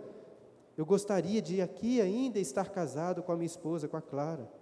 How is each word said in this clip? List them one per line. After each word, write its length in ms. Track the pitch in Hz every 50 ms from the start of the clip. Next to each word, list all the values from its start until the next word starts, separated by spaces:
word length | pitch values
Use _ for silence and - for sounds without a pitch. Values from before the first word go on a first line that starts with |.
| - - - - - - - - - - - - - - -
eu 80 | - 160
gostaria 560 | 156 196 196 202 - 202 180 160 185 214 220
de 220 | 160 156 185 190
aqui 400 | 180 - - - 220 233 254 240
ainda 360 | 196 185 208 240 269 254 208 202
estar 300 | 190 - - 196 185 -
casado 540 | - 185 170 131 123 147 170 180 180 175
com 100 | 175 180
a 40 | 170
minha 100 | 170 170
esposa, 420 | 165 - - - 156 170 165 147 143
com 80 | -
a 60 | 160
Clara." 440 | - - 139 131 135 160 165 143 110 - - -